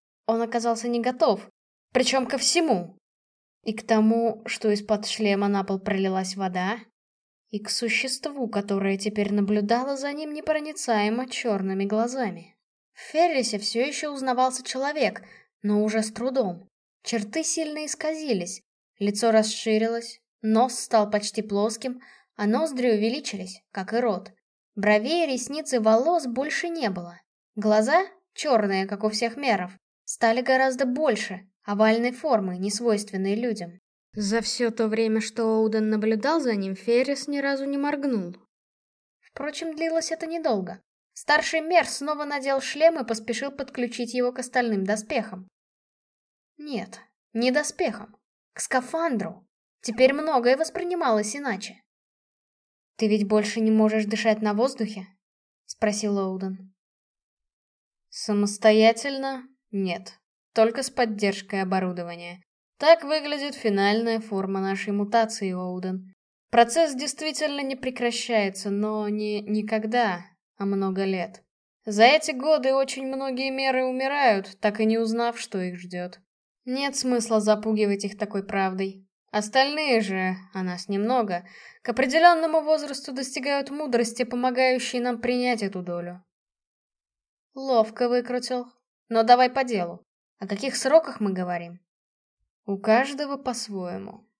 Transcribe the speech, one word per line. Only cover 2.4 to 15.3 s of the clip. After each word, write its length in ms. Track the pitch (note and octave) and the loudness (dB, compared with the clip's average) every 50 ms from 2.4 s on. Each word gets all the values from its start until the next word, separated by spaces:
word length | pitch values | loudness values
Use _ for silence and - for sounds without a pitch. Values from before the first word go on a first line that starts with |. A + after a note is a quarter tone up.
| - - - F4 E4 D4+ A3+ F3+ F3 - - _ _ _ _ _ _ _ _ _ _ _ _ _ | 0 2 2 4 4 4 2 0 0 -6 -12 _ _ _ _ _ _ _ _ _ _ _ _ _
И 100 | - A3 | -8 -6
к 140 | A3 G#3+ - | -6 -4 0
тому, 560 | - A3+ G#3+ A3 A3 A3+ A#3 A#3 A3+ A3 A3 - | 2 4 6 6 6 4 4 2 0 -2 -4 -6
что 240 | - - - - A3 | -10 -6 -2 0 0
из-под 340 | G#3 G#3 G#3 - G#3+ G#3 G#3 | 0 0 0 0 -2 -2 -2
шлема 420 | - - - A3 G3+ G3 G3 G3+ G3+ | -4 -4 0 0 2 2 2 2 2
на 160 | G3+ G3 F#3+ | 0 0 0
пол 140 | G3 G3 F#3+ | -2 -4 -4
пролилась 580 | F#3+ F#3+ G3 F#3+ F#3+ F#3+ F#3 F#3 F#3+ F#3 F#3+ | -2 -2 -2 0 0 0 0 -2 -2 -4 -4
вода, 420 | G3 G3 F#3 F3+ F#3 F3+ F#3+ A3+ A#3+ - _ _ _ _ _ _ _ _ _ _ _ _ _ | -4 -4 -4 -2 -2 -2 -2 -4 -6 -10 _ _ _ _ _ _ _ _ _ _ _ _ _
и 100 | - G#3 | -10 -8
к 120 | G#3+ - | -6 -6
существу, 800 | - - A#3+ A3 A3 A#3 B3+ C4 B3+ - - D4+ C#4+ C#4 B3 G#3+ | -6 -4 -2 0 0 0 -2 -2 -4 -6 -6 -6 -4 -4 -4 -4
которое 480 | - G#3 G3+ G#3 G3+ G3 G3 G3 G3 | -2 -4 -2 -2 -2 0 0 0 -2
теперь 360 | G3 G3 G#3+ G#3 G#3 G3+ G3+ | -2 -2 -4 -2 -2 -2 0
наблюдало 640 | G#3 G#3 G3+ G3 G#3+ G#3 G#3 G#3 A#3 A#3+ B3+ C#4 C#4 | 2 2 2 2 2 2 2 2 0 0 0 -2 -4
за 160 | C4+ C#4 C#4+ | -4 -4 -6
ним 200 | C#4+ D4 D#4 D4+ | -6 -8 -8 -10
непроницаемо 920 | D4+ D4+ D#4 D#4 D#4 D4+ D4 D#4 D4 - - - A3+ G#3 G#3 G#3+ A3 A3+ B3+ | -10 -6 -2 -2 -2 -2 -2 -6 -10 -6 -2 0 0 2 2 0 0 -2 -4
черными 580 | B3+ - - - A#3+ G3+ F#3+ F#3+ F#3+ F#3+ F#3+ G3 | -6 -6 -4 -2 -2 -2 -2 -2 -2 -2 -2 -2
глазами. 720 | G3 G#3+ G#3+ A3+ A#3+ B3+ C4+ B3 G3 F3 E3 - - _ _ _ _ _ _ _ _ | 0 0 0 0 0 -2 -2 -4 -4 -4 -8 -14 -20 _ _ _ _ _ _ _ _
В 80 | _ - | _ -20
Феррисе 580 | - - - D#4 F4 F4 D#4 C4+ A#3 - G#3+ G3 | -12 -2 2 4 4 4 4 2 0 0 -2 -4
все 280 | G#3 - - A3+ B3+ | -4 -2 0 0 0
еще 260 | D4 C#4+ - D#4 D4 | 0 -2 -4 -6 -6
узнавался 500 | C#4+ C4+ C4 C4 B3 B3 B3+ C4 B3+ B3+ | -6 -4 -2 0 2 2 2 2 0 -4
человек, 600 | - - - C4 C4+ C#4+ D4 D4+ B3+ F#3 - - - - | -8 -6 -6 -4 -2 -2 0 0 0 0 -2 -4 -14 -20